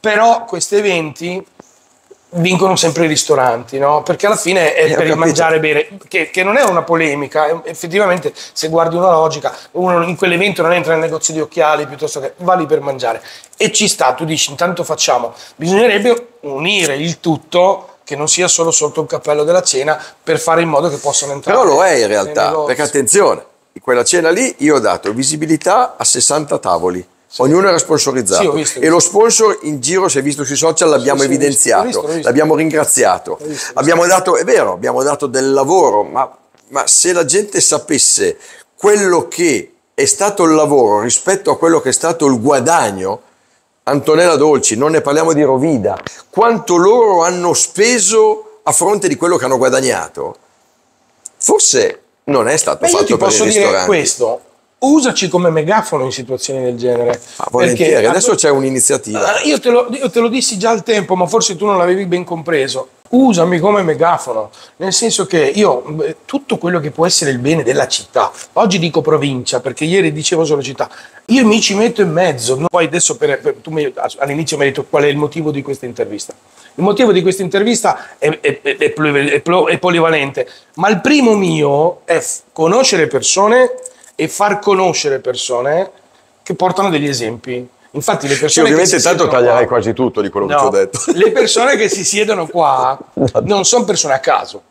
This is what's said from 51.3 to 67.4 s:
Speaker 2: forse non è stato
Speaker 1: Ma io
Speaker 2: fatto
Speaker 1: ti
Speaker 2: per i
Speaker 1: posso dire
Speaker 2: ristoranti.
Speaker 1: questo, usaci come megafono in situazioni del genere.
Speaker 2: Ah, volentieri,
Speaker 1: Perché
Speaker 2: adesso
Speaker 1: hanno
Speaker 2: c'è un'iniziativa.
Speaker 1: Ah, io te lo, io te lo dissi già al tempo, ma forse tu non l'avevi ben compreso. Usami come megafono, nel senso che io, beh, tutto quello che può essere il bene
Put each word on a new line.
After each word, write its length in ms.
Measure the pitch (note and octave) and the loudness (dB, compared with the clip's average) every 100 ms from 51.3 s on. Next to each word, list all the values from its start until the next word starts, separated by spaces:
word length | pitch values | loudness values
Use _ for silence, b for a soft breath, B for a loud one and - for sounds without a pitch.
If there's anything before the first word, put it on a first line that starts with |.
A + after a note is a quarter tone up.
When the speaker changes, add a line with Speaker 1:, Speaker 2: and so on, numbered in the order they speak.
| _ | _
Speaker 2:
forse 640 | - G#4 - B2+ G2+ - _ _ | 0 2 2 2 0 -4 _ _
non 240 | - C#3 A2+ | -2 0 2
è 80 | D#3 | 0
stato 220 | - D2 | -2 -2
Speaker 1:
Ma 40 | - | 0
io 40 | F4 | 0
Speaker 2:
fatto 100 | - | 0
Speaker 1:
ti 100 | A#2 | 2
Speaker 2:
per 40 | |
i 40 | - | 2
Speaker 1:
posso 140 | - | 2
dire 140 | - G#3+ | 2 2
Speaker 2:
ristoranti. 280 | G3+ F#2+ F#2 | 2 2 2
Speaker 1:
questo, 540 | F3 C#3+ - A#2 A#2+ _ _ _ _ | 0 0 -2 -2 -4 _ _ _ _
usaci 500 | C4+ D#4 B3+ - F#3 | 2 4 2 -2 -2
come 220 | F3+ F3 | 0 2
megafono 540 | D#3+ D3+ G#3+ G#3 D3 | 0 0 0 0 -4
in 80 | C3 | -4
situazioni 500 | C3 A#2+ B2+ - C3+ | -6 -8 -6 -6 -4
del 140 | B2+ A#2+ | -4 -2
genere. 440 | B2 A#2+ A#2+ A#2+ B B | -2 0 0 -2 B B
Speaker 2:
Ah, 120 | - | -4
volentieri, 420 | B2 E3 - D#3+ | 0 0 2 2
Speaker 1:
Perché 140 | - A2 | 4 2
Speaker 2:
adesso 220 | - B3+ | 2 0
Speaker 1:
hanno 80 | G3 | 2
Speaker 2:
c'è 100 | D#3 | 2
un'iniziativa. 840 | C#3 C3+ C3 - C#3 - G#2+ - G#3+ | 2 0 -2 0 -2 -4 -4 -2 0
Speaker 1:
Ah, 40 | |
io 180 | D4+ C4+ | 0 0
te 100 | B3 | 2
lo, 160 | A#3+ B3 | 2 0
io 200 | C4 C4 | -4 -2
te 100 | A#3 | 0
lo 80 | A#3 | 0
dissi 300 | B3+ - G3+ | 0 -4 -2
già 120 | A3 | -2
al 120 | A3+ | -2
tempo, 320 | F3+ G#3+ F#3 | 0 -2 0
ma 120 | F#3 F3+ | -2 0
forse 300 | A3+ - E3+ | 0 -2 -2
tu 100 | G#3 | -2
non 100 | F#3+ | 0
l'avevi 280 | F3 F#3 F#3+ | 2 0 -2
ben 180 | F3+ | -4
compreso. 640 | F3 E3 D#3+ D#3 C3+ C3 - _ _ | -6 -10 -4 -2 -2 -6 -10 _ _
Usami 500 | B3 C4 F3 E3+ F3+ | 2 4 4 2 2
come 220 | F3+ G#3 | 2 2
megafono, 680 | F3+ C#3 E3 D#3+ - A2+ G#2 B B _ | 0 0 2 0 -2 -6 -8 B B _
nel 140 | F#3 | -4
senso 340 | F#3 A#3 - G3 | 0 0 -2 0
che 120 | F3 D3 | 2 2
io, 280 | G3+ G3+ B2+ C#3+ | 2 2 2 -4
beh, 300 | D#3 - - | -6 -6 -6
tutto 340 | - C#4 - A#3 | -8 -8 -4 -4
quello 220 | E3+ F3 | -2 -2
che 100 | D3 | -4
può 160 | C3+ E3+ | -2 0
essere 240 | - D3 | 2 0
il 80 | |
bene 240 | B2+ | -2